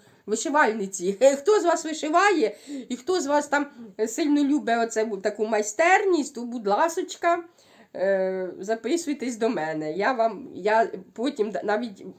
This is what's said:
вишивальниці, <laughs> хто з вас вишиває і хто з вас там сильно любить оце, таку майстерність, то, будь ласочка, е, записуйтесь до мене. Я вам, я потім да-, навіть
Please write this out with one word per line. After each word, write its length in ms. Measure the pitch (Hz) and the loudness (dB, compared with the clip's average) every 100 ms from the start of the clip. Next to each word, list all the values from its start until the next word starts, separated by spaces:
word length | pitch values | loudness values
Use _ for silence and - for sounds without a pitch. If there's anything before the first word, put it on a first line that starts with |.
| _ _ - | _ _ -4
вишивальниці, 840 | 220 330 285 277 220 196 - 175 | -2 0 2 2 2 -6 -4 -4
<laughs> 240 | 196 262 277 | 4 4 6
хто 220 | - 427 | 2 4
з 40 | |
вас 200 | 339 330 | 4 0
вишиває 720 | 311 311 302 330 392 339 214 - - 277 226 | -2 -6 0 4 4 4 0 -2 -12 -12 -10
і 80 | 240 | -10
хто 240 | - 370 | -2 -2
з 60 | 277 | 2
вас 220 | 294 294 | 0 2
там 180 | 285 285 - 233 - 226 | -2 -2 -8 -20 -4 -4
сильно 380 | - 311 294 | 0 2 4
любить 340 | 277 294 220 233 | 4 2 2 0
оце, 280 | 226 220 226 196 | 0 -2 -2 -2
таку 240 | 208 208 220 | -4 -2 0
майстерність, 880 | 220 214 - 330 381 403 339 269 | 0 -2 2 4 4 4 2 0
то, 80 | - | -6
будь 240 | 240 240 202 | -10 -6 0
ласочка, 800 | 294 330 339 359 - 339 349 339 _ _ - - - | 2 2 0 -6 -2 0 0 -2 _ _ -20 -16 -4
е, 540 | 190 196 185 190 185 - | 0 2 0 -2 -6 -8
записуйтесь 800 | 196 226 226 339 285 294 240 226 | -4 -4 0 -2 -2 -4 -4 -2
до 120 | 226 | -2
мене. 440 | 208 156 156 156 | 0 -4 -4 -4
Я 200 | 170 208 | -2 0
вам, 360 | 254 226 190 165 | 2 0 -2 -12
я 360 | - 190 220 226 202 - | -4 2 2 2 -2 -16
потім 380 | - 247 277 214 | -6 -6 -2 -4
да-, 120 | 190 | -2
навіть 400 | 202 214 240 196 190 | -2 -2 -4 -10 -16